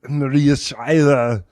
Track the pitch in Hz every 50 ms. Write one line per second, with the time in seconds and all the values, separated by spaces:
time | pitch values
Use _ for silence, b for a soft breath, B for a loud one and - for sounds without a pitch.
0 | _ - 143 147 143 135 131 147 147 143 143 135 - - 127 110 117 127 160 165
1 | 151 143 143 127 120 120 117 107 92 _